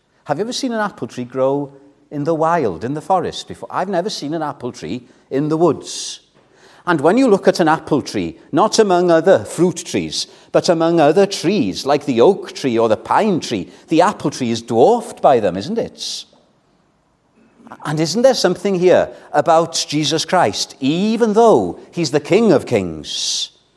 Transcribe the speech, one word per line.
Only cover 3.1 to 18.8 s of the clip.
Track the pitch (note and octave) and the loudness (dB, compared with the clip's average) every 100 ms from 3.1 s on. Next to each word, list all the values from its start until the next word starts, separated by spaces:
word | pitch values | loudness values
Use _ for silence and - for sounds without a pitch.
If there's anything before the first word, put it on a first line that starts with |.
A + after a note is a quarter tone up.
| F#3 G#2+ - - | -2 -2 -8 -12
before? | F2+ - | -16 -10
I've | C3+ F#3 | -8 -4
never | F3+ G3+ | -4 -4
seen | - C#3+ | -6 -8
an | E3 | -6
apple | D3+ - - | -8 -8 -12
tree | - D#2 A#2+ - _ - | -10 -10 -10 -12 _ -6
in | C3+ D3+ | -4 -2
the | D#3+ | 2
woods. | E3+ B2+ - - - - _ _ _ _ _ _ - | 2 0 -4 -12 -12 -14 _ _ _ _ _ _ -4
And | E3+ | 0
when | D3 A#3 | 2 2
you | C4+ | 4
look | F#3+ G3 | 2 2
at | F3+ | 2
an | D#3+ | 2
apple | D#3 - D3 | 0 0 -2
tree, | - A2 E2 - _ | -2 -4 -6 -8 _
not | D3 G#3 - | 0 2 2
among | G#3 F3 F3+ | 2 2 4
other | D#3+ D#3+ C#3 | 4 4 2
fruit | G2+ - F#3 - | 2 -2 -2 -2
trees, | - G#2+ D#2 - - - _ | -6 -6 -4 -6 -10 -14 _
but | D#3+ E3+ | -2 0
among | E3 E3 E3+ | 0 2 4
other | D3 E3 G3 | 4 4 2
trees, | - D#3 G3+ G2+ D#2+ | 0 -2 0 -2 -4
like | C3 D3 | -2 -2
the | D3 A2+ | 0 4
oak | D3 G3 - | 4 4 -4
tree | - C3+ A2+ | -6 -2 0
or | A2+ | 2
the | G#2 | 0
pine | - B2+ G#3+ D#3+ | 0 0 0 -2
tree, | - G#2+ - - - | -4 -6 -8 -14 -2
the | D#3+ | 2
apple | F#3 G#3 D#3 | 2 0 -4
tree | - A#2+ | -4 -4
is | A#2 | -4
dwarfed | A#2 A2+ E3 A#3 - - | -2 4 4 4 -2 0
by | E3 B2 | 2 4
them, | G2+ F2 | 2 -2
isn't | B2 A#3 | -6 -6
it? | - - - - - _ _ _ _ _ _ _ _ _ _ _ _ _ - - - | -8 -10 -12 -12 -14 _ _ _ _ _ _ _ _ _ _ _ _ _ -20 -14 -6
And | D3+ | -2
isn't | E3 G#3 | -2 2
there | C4 | 2
something | - F#3+ F3+ G3+ | 4 0 0 -2
here | F#3 | 2